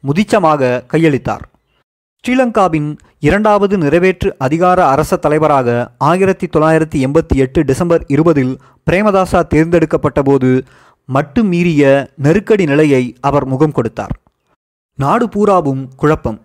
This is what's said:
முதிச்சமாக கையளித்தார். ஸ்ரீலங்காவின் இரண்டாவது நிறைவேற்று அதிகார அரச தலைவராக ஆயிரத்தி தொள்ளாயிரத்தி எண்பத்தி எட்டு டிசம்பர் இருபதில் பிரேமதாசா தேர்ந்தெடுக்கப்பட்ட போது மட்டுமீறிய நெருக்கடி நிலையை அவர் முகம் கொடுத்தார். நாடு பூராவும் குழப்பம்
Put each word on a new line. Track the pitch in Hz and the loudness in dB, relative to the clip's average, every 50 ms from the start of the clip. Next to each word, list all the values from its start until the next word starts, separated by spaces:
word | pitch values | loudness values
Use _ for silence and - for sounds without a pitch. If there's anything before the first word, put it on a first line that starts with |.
| - | -4
முதிச்சமாக | 135 143 175 214 - - 214 175 156 151 147 131 123 123 123 120 | -2 -2 -2 0 0 0 2 2 2 2 2 0 0 -2 -4 -6
கையளித்தார். | _ - 156 165 160 139 123 - - 104 - - _ _ _ _ _ _ _ _ _ _ _ _ _ _ _ _ | _ -2 0 2 2 0 0 -4 -6 -8 -8 -10 _ _ _ _ _ _ _ _ _ _ _ _ _ _ _ _
ஸ்ரீலங்காவின் | 247 247 262 262 240 220 226 196 185 160 156 147 147 151 - _ _ _ _ | -4 0 0 0 0 0 0 0 0 0 -4 -6 -6 -10 -12 _ _ _ _
இரண்டாவது | - 147 170 202 214 220 208 202 202 196 202 | -2 0 0 2 2 2 2 2 0 0 0
நிறைவேற்று | 196 156 143 143 175 175 185 180 - - 196 - | 0 0 0 2 2 2 0 0 0 -4 -4 -4
அதிகார | _ 135 131 151 165 185 180 180 180 180 | _ -4 -4 -2 0 2 2 2 2 2
அரச | 143 135 143 156 - 196 | 2 2 0 0 -2 -4
தலைவராக | 170 - 147 151 156 156 151 147 135 123 120 120 120 120 - _ | -2 0 0 0 2 2 2 2 2 0 0 -2 -2 -4 -6 _
ஆயிரத்தி | _ - 147 170 185 196 190 190 - 190 | _ 0 0 0 2 0 -2 -2 -4 -6
தொள்ளாயிரத்தி | 170 - 160 156 160 160 160 160 156 - 147 | -4 -2 0 2 2 2 0 0 -2 -2 -4
எண்பத்தி | 131 131 143 165 160 - - | -2 0 0 0 0 0 0
எட்டு | 135 131 131 131 170 156 | 0 0 0 0 -2 0
டிசம்பர் | 131 135 - 180 175 165 165 - | 0 -2 -2 -2 -2 -2 -4 -2
இருபதில் | - 143 143 160 175 160 143 131 127 131 127 _ _ _ _ _ | -2 0 0 2 2 2 2 0 -2 -6 -8 _ _ _ _ _
பிரேமதாசா | - 156 185 214 214 190 196 185 180 - 180 165 | -2 -2 0 0 0 0 0 -2 0 0 -2 0
தேர்ந்தெடுக்கப்பட்ட | - - 151 160 170 175 170 160 151 - 156 - 147 - - | 0 0 0 2 2 2 0 0 0 -2 -2 -2 -2 -2 0
போது | 139 135 139 135 127 127 127 131 131 _ _ _ _ _ _ _ _ - | 0 2 2 2 2 2 0 0 -2 _ _ _ _ _ _ _ _ -4
மட்டுமீறிய | 127 135 143 135 - 254 220 196 175 170 175 180 160 147 143 135 135 139 135 - _ | -4 -4 -4 -2 -2 -2 0 0 0 0 0 0 2 2 4 4 4 2 0 -6 _
நெருக்கடி | - 135 143 165 214 208 - 226 196 185 | -2 0 0 0 0 2 0 0 0 2
நிலையை | 147 139 151 156 151 139 127 127 120 - _ | 0 2 2 2 2 2 0 0 -2 -8 _
அவர் | - 139 139 143 131 | -4 0 0 0 -2
முகம் | 131 131 127 156 156 151 | -2 -2 0 0 0 0
கொடுத்தார். | - 113 110 - - 104 - - _ _ _ _ _ _ _ _ _ _ _ _ _ _ _ _ - | -2 -4 -4 -6 -8 -10 -10 -10 _ _ _ _ _ _ _ _ _ _ _ _ _ _ _ _ -4
நாடு | 139 139 185 240 240 208 | -2 0 0 0 -2 -2
பூராவும் | - 202 208 208 196 180 160 143 135 135 135 131 - | -2 0 0 2 2 2 0 -2 -4 -6 -8 -12 -10
குழப்பம் | _ - 147 156 151 - 123 110 110 | _ 0 0 0 0 -4 -8 -8 -8